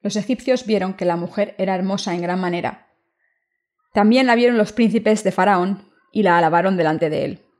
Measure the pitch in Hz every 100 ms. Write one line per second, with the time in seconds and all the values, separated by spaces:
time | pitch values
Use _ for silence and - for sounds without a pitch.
0 | 202 208 202 247 - 247 226 208 185 190
1 | 175 170 175 - 202 - 190 185 190 196
2 | - 175 175 185 180 175 123 - _ _
3 | _ _ _ _ _ _ _ _ _ 220
4 | 214 247 254 240 240 240 208 - 226 214
5 | 208 214 190 185 185 190 180 196 _ _
6 | _ - 180 175 165 170 185 185 160 160
7 | 160 151 139 - _